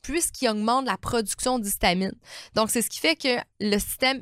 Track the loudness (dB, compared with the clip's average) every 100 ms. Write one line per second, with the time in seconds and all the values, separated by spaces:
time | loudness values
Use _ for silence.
0 | -4 -2 -2 0 0 2 2 2 0 -4
1 | -2 -2 -2 -2 0 0 -2 0 2 2
2 | 0 -6 -16 -18 -4 0 2 2 -2 0
3 | 0 0 0 -2 -4 -4 0 0 0 0
4 | 0 0